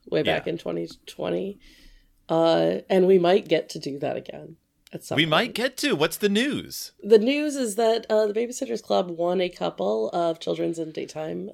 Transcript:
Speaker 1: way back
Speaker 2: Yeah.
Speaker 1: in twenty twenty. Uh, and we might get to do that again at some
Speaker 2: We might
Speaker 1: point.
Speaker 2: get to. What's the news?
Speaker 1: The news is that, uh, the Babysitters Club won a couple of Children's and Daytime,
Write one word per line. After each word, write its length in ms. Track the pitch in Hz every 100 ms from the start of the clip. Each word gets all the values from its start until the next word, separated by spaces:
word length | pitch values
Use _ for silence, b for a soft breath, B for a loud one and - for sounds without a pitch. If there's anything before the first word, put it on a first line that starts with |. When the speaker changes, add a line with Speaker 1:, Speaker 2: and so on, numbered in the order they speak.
| -
Speaker 1:
way 120 | 160
back 240 | 156 160 -
Speaker 2:
Yeah. 60 |
Speaker 1:
in 40 | 165
twenty 280 | - 170 170 - -
twenty. 520 | - 175 175 196 202 b b b b b _ -
Uh, 500 | 165 165 165 165 185 -
and 180 | 190 185
we 100 | 190
might 300 | 170 196 -
get 220 | 160 -
to 100 | 165
do 180 | 151 139
that 180 | 143 120
again 400 | - 147 151 160 _ _ _
at 100 | 170
some 120 | - 151
Speaker 2:
We 100 | 160
might 200 | 156 233
Speaker 1:
point. 80 | -
Speaker 2:
get 220 | 254 -
to. 160 | 285 175
What's 220 | 160 -
the 100 | 208
news? 640 | 202 269 190 82 - - -
Speaker 1:
The 160 | 202 220
news 360 | 220 285 302 277
is 200 | 240 190
that, 300 | 226 226 -
uh, 180 | 214 214
the 60 |
Babysitters 500 | 208 233 247 262 220
Club 260 | - 202 180
won 300 | 165 175 180
a 80 | 180
couple 600 | 175 175 - 190 220 220
of 300 | 180 170 165
Children's 360 | - 165 170 165
and 140 | 160
Daytime, 560 | 160 - 156 156 175 190